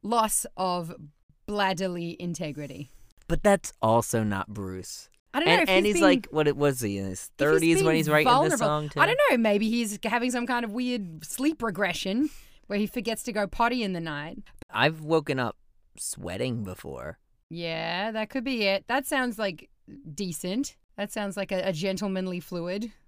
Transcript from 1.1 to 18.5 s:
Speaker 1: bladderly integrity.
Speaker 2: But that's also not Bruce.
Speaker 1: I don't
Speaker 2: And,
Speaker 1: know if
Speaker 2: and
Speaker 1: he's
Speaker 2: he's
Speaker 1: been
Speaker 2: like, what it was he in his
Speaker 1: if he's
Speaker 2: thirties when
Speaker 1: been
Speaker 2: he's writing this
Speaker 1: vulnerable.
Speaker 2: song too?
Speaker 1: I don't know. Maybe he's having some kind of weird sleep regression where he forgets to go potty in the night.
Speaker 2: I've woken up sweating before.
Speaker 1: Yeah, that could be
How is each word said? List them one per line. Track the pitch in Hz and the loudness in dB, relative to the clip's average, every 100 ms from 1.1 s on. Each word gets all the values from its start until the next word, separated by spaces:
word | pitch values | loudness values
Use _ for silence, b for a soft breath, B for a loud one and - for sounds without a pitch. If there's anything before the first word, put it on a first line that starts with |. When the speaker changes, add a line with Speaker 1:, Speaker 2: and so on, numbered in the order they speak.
| _ _ _ - | _ _ _ -6
Speaker 1:
bladderly | 208 196 180 190 175 170 - | 0 0 2 -2 -4 -6 -6
integrity. | 175 165 165 147 143 - 143 - - _ _ | -6 -4 -6 -6 -10 -10 -14 -14 -20 _ _
Speaker 2:
But | 170 | 2
that's | 208 202 - - | 4 4 2 -2
also | 110 117 113 117 | 4 4 4 0
not | 107 98 95 | 0 -2 -4
Bruce. | 104 95 92 90 - - _ _ | -8 -8 -8 -12 -14 -18 _ _
Speaker 1:
I | 262 | -2
don't | 320 | 4
Speaker 2:
And, | 339 | 4
Speaker 1:
know | |
if | 302 | 6
Speaker 2:
and | 185 208 | 4 4
Speaker 1:
he's | 208 | 4
Speaker 2:
he's | |
Speaker 1:
been | 196 | 6
Speaker 2:
like, | 180 - | 4 2
what | 151 147 | 2 2
it | 139 | 4
was | 147 127 | 2 2
he | 113 98 | -2 -2
in | 98 | -4
his | 92 | -8
Speaker 1:
if | |
he's | - - | -12 0
Speaker 2:
thirties | 143 156 160 165 | 4 6 6 6
when | 160 | 6
Speaker 1:
been | 160 | 4
Speaker 2:
he's | 156 | 4
writing | 151 156 | 4 6
this | |
Speaker 1:
vulnerable. | 247 311 294 | 6 4 2
Speaker 2:
song | - 151 151 | 2 0 -2
too? | - | 2
Speaker 1:
I | 349 | 2
don't | 494 587 | 4 4
know. | 254 | 4
Maybe | 220 208 220 | 4 2 2
he's | 233 226 208 | 0 -2 -4
having | 220 233 247 | -2 -2 -2
some | 247 240 | -2 -2
kind | 240 | -2
of | 233 | -2
weird | 208 247 247 185 160 156 | -4 -2 -4 -6 -12 -12
sleep | - 277 320 | -2 -2 0
regression | 226 175 196 175 190 208 294 b b b - | -4 -2 -2 -2 -2 0 -2 b b b -6
where | 202 | -2
he | 208 | -2
forgets | - 220 - | -2 -4 -4
to | - | -4
go | 214 202 | -4 -4
potty | - 233 247 | 0 0 2
in | 208 | -2
the | 180 | -4
night. | 165 147 151 202 - b - | -4 -6 -8 -12 -16 b -8
Speaker 2:
I've | - 135 160 | 2 2 2
woken | 151 160 151 135 | 0 0 2 0
up | 117 - _ _ _ - | -2 -4 _ _ _ -12
sweating | - - 87 92 127 117 | -10 -8 -8 -4 -4 -4
before. | 98 92 - 65 65 - _ _ _ | -6 -8 -10 -10 -12 -14 _ _ _
Speaker 1:
Yeah, | 170 170 160 165 170 208 | -10 -8 -6 -6 -4 -4
that | 220 214 | -4 -4
could | 269 | -6
be | 240 | -4